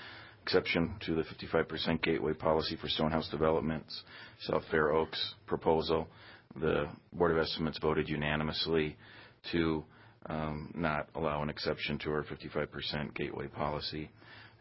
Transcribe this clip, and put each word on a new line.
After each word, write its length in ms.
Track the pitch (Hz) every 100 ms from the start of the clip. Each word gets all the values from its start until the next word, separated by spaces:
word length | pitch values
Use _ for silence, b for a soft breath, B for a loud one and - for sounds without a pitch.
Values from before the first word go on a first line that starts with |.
| B B B B
exception 520 | - 92 - 90 80 -
to 140 | -
the 100 | 80
fifty-five 420 | - - - 82 78
percent 320 | 78 - 82
gateway 300 | 82 80 76
policy 440 | 76 82 80 76 82
for 120 | 76
Stonehouse 400 | - 78 80 78
Development's 720 | 76 80 80 78 78 - - B B B -
South 220 | - 78 -
Fair 220 | 80 76
Oaks 420 | 80 80 - - - -
proposal. 600 | 85 92 80 78 80 82 B B B B -
The 300 | 78 78 76 - -
Board 200 | 82 85
of 60 | 80
Estimates 400 | 78 - 78 -
voted 300 | 78 78 80
unanimously 880 | 76 73 76 78 78 80 82 76 - B B B B -
to, 320 | 85 80 78 - b b b -
um, 440 | 80 78 76 76
not 340 | 80 80 73 -
allow 280 | - 78 73
an 80 | 76
exception 480 | 69 80 76 - 73
to 140 | 78
our 100 | 76
fifty-five 480 | 76 73 78 78 73
percent 440 | 71 - 76 71
gateway 340 | - 71 - 71
policy. 600 | - 73 73 - 78 76 B B B B -